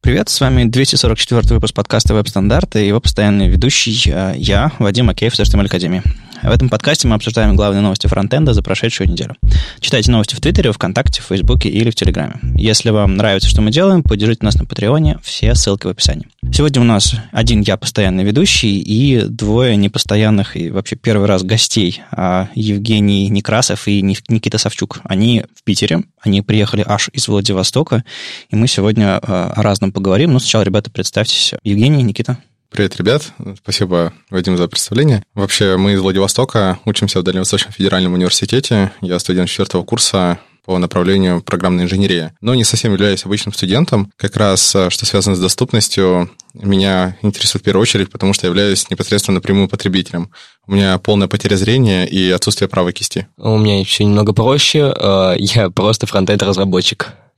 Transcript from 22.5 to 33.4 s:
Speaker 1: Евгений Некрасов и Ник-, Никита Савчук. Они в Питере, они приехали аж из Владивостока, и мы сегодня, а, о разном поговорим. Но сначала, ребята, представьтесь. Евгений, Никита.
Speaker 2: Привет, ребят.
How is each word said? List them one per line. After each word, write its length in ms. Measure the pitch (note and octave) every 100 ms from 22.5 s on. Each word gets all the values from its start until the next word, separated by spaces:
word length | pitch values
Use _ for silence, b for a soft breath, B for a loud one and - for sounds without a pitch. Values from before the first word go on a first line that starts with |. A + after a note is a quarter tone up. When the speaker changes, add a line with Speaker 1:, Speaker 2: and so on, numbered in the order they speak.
Speaker 1:
Евгений 720 | - G#2+ G2+ A2 G#2+ G#2 G2+ G2
Некрасов 580 | G2+ - A2 - G2+ -
и 140 | G2+
Ник-, 260 | F#2+ F#2+ -
Никита 300 | A2 G#2+ -
Савчук. 420 | - - - -
Они 400 | - F#2+ A2 A#2 -
в 80 | _
Питере, 420 | - G2 - - - _
они 200 | A2 G2
приехали 420 | G2+ G#2+ G2+ G#2
аж 280 | G#2 G#2 -
из 140 | - -
Владивостока, 760 | G#2 G2 F#2+ F#2 C3 E3 A2 - B B B B
и 60 |
мы 120 | G#2+ A2+
сегодня, 520 | - G2+ A2 G2+ F#2+
а, 320 | - F2+ F2+
о 60 | -
разном 300 | G#2+ G2 G2
поговорим. 420 | F#2+ G2 F#2+ E3
Но 60 | B2
сначала, 240 | - A2+
ребята, 260 | G2 G2+ -
представьтесь. 640 | - - - A2 - - -
Евгений, 400 | G#2+ G2+ B2+ D3+
Никита. 380 | A2+ G2+ A#2 B2+ _ _ _
Speaker 2:
Привет, 240 | - G2
ребят. 380 | - F2+ C#3+ D3 -